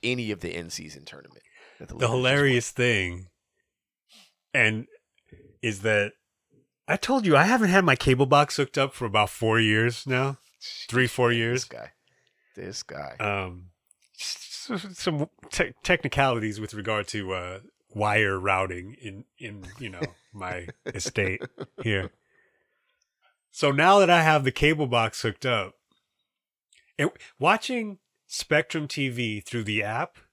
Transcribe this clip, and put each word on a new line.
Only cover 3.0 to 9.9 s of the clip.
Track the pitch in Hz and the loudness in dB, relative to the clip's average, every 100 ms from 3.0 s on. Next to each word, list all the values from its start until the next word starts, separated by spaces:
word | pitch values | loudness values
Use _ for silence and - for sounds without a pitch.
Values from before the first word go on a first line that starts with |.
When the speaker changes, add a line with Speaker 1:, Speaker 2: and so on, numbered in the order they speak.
| 90 87 92 _ _ _ _ _ _ _ _ - _ _ _ | 0 -6 -14 _ _ _ _ _ _ _ _ -20 _ _ _
Speaker 2:
and | 139 110 110 - - _ _ _ - - _ | 2 4 2 -6 -18 _ _ _ -20 -20 _
is | 113 98 | -8 -2
that | 110 104 104 - _ _ _ _ _ _ - | 2 2 0 -6 _ _ _ _ _ _ -6
I | 180 | -4
told | - 269 196 | 0 2 4
you | 143 | 4
I | |
haven't | 185 247 208 | 6 4 4
had | 190 | 4
my | 175 131 | 4 2
cable | 139 127 135 | 2 2 6
box | 143 147 - | 4 4 0
hooked | 139 143 | -2 0
up | 135 | -2
for | - 117 | -4 -2
about | 107 101 | 0 0
four | - 113 113 | 0 2 4
years | 110 107 117 | 4 4 2